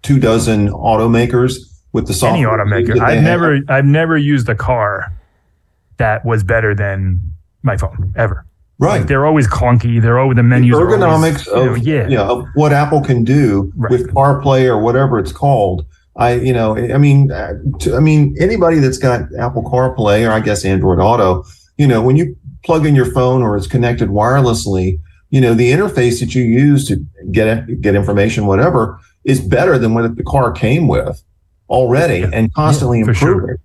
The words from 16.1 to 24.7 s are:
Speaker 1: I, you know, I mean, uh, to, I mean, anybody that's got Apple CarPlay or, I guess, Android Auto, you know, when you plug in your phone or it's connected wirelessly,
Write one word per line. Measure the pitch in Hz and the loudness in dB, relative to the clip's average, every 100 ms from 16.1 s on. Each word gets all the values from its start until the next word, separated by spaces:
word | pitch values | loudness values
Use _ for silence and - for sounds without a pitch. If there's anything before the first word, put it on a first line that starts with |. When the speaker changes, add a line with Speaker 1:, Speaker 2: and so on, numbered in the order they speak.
| - | -2
Speaker 1:
I, | 123 123 | -2 0
you | 127 | 0
know, | 120 110 110 | 0 -2 -2
I | 117 135 | -2 2
mean, | 147 139 135 | 4 4 2
uh, | - 98 - 139 - | -2 -8 -8 -8 -4
to, | - - | -4 2
I | |
mean, | 156 151 139 117 | 2 4 0 0
anybody | 180 220 170 160 | -2 2 2 2
that's | 131 127 | 0 0
got | 131 120 80 101 | -2 -2 -4 -6
Apple | 120 117 | -6 -6
CarPlay | - 127 127 127 107 104 113 | -4 -2 -2 0 0 2 2
or, | |
I | 110 | 0
guess, | 104 104 98 | -2 -4 -2
Android | 95 95 90 | 0 0 2
Auto, | 98 117 95 90 - - _ - | 2 2 0 -2 -6 -20 _ 0
you | 143 | 2
know, | 113 | 2
when | 123 143 | 2 2
you | 180 - - - | 0 -8 -20 -14
plug | - 160 151 | -2 0 2
in | |
your | 139 123 | 2 2
phone | 131 127 131 | 0 2 2
or | 113 101 | 0 -2
it's | 95 | -2
connected | 127 120 117 107 | -2 0 -2 -2
wirelessly, | 101 113 139 127 113 104 | 0 2 2 2 0 -2